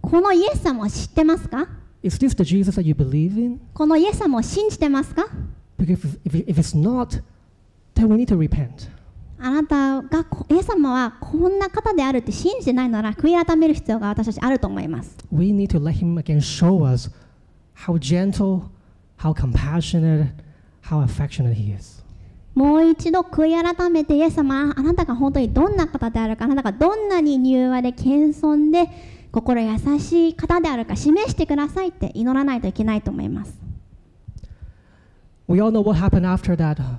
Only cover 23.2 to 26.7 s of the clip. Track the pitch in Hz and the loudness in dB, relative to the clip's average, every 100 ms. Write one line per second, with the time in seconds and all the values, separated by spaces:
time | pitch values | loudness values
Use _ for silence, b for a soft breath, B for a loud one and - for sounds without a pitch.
23.2 | 359 311 311 330 339 349 359 330 302 294 | 0 0 2 2 0 0 0 0 2 2
24.2 | 320 320 277 269 285 - 285 349 330 240 | 2 2 0 2 0 0 0 0 0 0
25.2 | 277 277 226 - 359 403 311 - 233 226 | 0 0 0 2 2 2 -2 -2 -4 -2
26.2 | 220 220 226 277 247 | -4 -2 0 0 -2